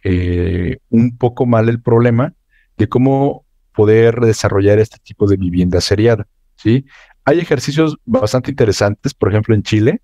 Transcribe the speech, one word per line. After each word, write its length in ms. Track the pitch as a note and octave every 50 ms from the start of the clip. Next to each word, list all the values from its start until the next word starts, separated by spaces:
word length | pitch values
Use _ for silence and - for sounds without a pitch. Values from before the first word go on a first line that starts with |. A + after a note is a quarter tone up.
| _
eh, 720 | G2+ F#2 F2+ F2+ F2+ F2 F2 F2 F2 F2+ F2+ F2+ E2+ - - _ _
un 280 | - A2+ A#2 B2 A#2+ -
poco 280 | - A#2+ A#2 - C3
mal 240 | A#2+ A#2+ A2+ A2 A2+
el 120 | A#2 A#2
problema 520 | - - A2+ A#2 A#2 A#2+ A#2 A#2 B2+ D#3+ - _ _ _ _ _ _ _ _ _
de 100 | A2 G#2
cómo 580 | - B2+ B2+ C3+ C3+ C3+ C#3 C#3+ - - _ _ _ _ _ _ _
poder 460 | - G#2+ G#2 A2 A2+ A2+ A#2 A2+ A#2
desarrollar 580 | A#2+ A2+ G#2+ - - G2+ G2 G2+ G2 G2+ G#2 G#2
este 180 | A2 G#2+ - -
tipo 280 | _ - - _ G#2+ G2+
de 100 | G2 F#2+
vivienda 440 | F#2+ F2 E2+ F2+ F2+ F2+ F2 F2+
seriada, 460 | F2 - G2+ G2 G#2+ A#2 A#2 G#2 G2+ _ _ _ _ _ _
¿sí? 300 | _ - G#2 A2+ C3+ C#3 _ _ - - _ _ _ _
Hay 160 | - D3 E3+
ejercicios 580 | E3 - D#3 C3+ - - C#3+ D3+ D#3+ D#3 D3+ - _
bastante 460 | - A2+ G#2+ G#2+ G#2+ - B2+ B2 -
interesantes, 600 | C#3 - B2+ A2 F#2+ - G#2+ G2+ G2+ - _ C#3+ -
por 160 | _ - G2+
ejemplo, 260 | F#2+ G#2+ G#2+ - A2+
en 80 | G#2 -
Chile 380 | - - G#2+ G#2 A#2 F3 -